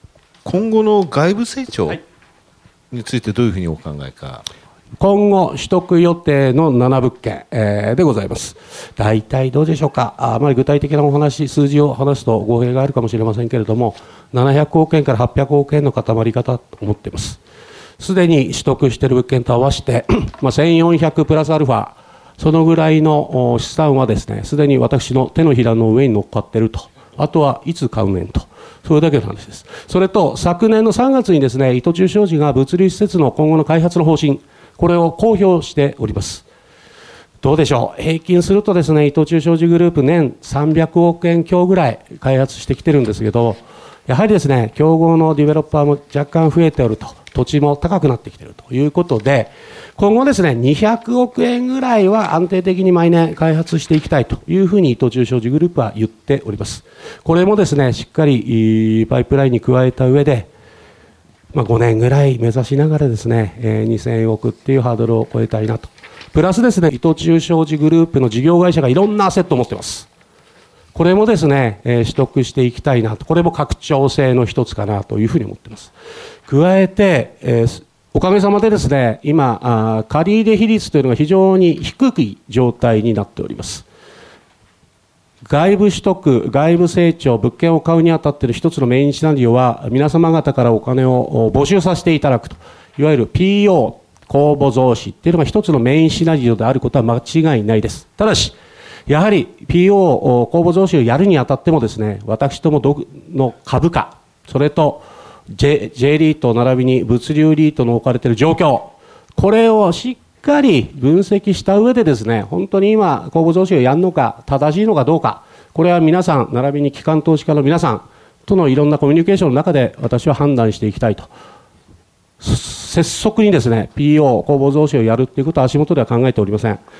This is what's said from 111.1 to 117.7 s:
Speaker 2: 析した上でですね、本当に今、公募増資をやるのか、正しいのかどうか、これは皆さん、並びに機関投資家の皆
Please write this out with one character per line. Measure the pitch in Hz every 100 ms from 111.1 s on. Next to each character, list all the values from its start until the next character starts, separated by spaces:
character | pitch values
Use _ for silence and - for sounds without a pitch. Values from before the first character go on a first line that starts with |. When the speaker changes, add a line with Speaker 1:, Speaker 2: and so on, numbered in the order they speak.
| 175
Speaker 2:
析 | 196 202 208
し | 180
た | - 202
上 | 233 240
で |
で | 175 120
す |
ね、 | 107 113
本 | 101 180 196
当 | 196
に | 202
今、 | 214 185 131 151
公 | 165
募 | 165
増 | 170 185
資 | 170
を |
や | 123
る | 151
の | 185
か、 | 165 117 - -
正 | 135 151 160
し |
い | 220
の |
か | 165 127
ど | 160
う |
か、 | 117 - - - -
こ | -
れ | 170
は | 175
皆 | 156 175
さ | 180 143
ん、 | -
並 | 123 139
び | 143
に | 143
機 | -
関 | - 156
投 | 165 156
資 | -
家 | 151
の |
皆 | 139